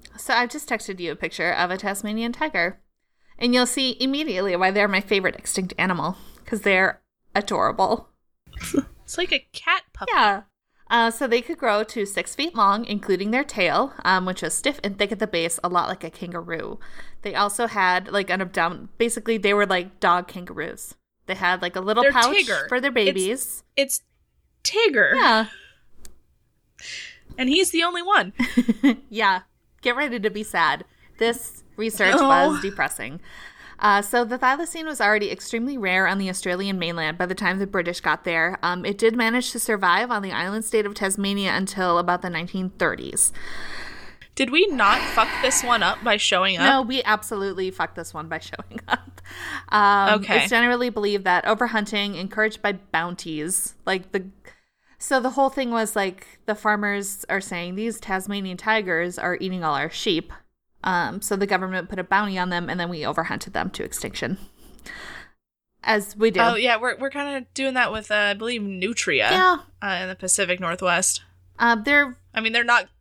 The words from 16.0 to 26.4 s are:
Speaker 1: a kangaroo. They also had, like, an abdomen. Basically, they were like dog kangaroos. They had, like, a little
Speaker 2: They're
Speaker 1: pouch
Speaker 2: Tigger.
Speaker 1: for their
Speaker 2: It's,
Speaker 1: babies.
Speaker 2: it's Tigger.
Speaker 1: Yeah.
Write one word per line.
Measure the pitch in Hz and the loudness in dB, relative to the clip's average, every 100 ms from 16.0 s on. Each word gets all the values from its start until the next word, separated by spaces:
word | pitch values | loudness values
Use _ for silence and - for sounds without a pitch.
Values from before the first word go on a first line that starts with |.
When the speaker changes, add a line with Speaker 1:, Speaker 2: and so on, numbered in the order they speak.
Speaker 1:
a | 165 | -10
kangaroo. | - 175 175 175 160 - - - - - - | -12 -10 -8 -8 -8 -8 -10 -10 -10 -10 -10
They | - | -4
also | 139 202 208 226 | 0 0 0 -2
had, | 208 185 180 190 | 2 2 2 0
like, | 202 190 | -2 0
an | 185 | -2
abdomen. | 180 190 170 170 - - | -2 0 0 -2 -6 -2
Basically, | 233 226 233 226 | 0 0 -2 0
they | 196 | 2
were | 208 202 | 4 4
like | 185 185 - | 2 -2 0
dog | 180 180 175 | 2 2 0
kangaroos. | 185 180 156 156 - - - _ _ - | -12 -12 -8 -8 -10 -14 -18 _ _ -8
They | |
had, | 185 180 185 | 0 0 2
like, | 175 | -2
a | 185 | -2
little | 190 220 | 0 4
Speaker 2:
They're | 277 | 4
Speaker 1:
pouch | 247 240 | 6 4
Speaker 2:
Tigger. | 302 247 165 147 | 4 2 0 -2
Speaker 1:
for | 254 | -2
their | 277 | 0
Speaker 2:
It's, | |
Speaker 1:
babies. | 240 190 185 185 269 - - - | 2 2 2 0 -2 -6 -12 -4
Speaker 2:
it's | - 269 - _ _ _ _ _ _ | -2 0 -2 _ _ _ _ _ _
Tigger. | - 415 440 247 156 | -2 2 4 6 4
Speaker 1:
Yeah. | 254 311 220 214 - - _ _ - - - _ _ | 6 6 4 2 -6 -20 _ _ -18 -18 -20 _ _